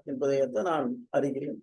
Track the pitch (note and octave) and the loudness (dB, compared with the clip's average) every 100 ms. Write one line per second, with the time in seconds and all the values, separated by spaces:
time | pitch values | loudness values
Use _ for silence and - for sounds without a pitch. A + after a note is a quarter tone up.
0 | - C3 C#3 C#3 C3 A2+ F3+ D#3 B2 B2 | -6 -2 2 2 2 0 0 0 0 -4
1 | - C#3+ C#3+ C3+ C#3+ - | -2 0 0 -2 -6 -8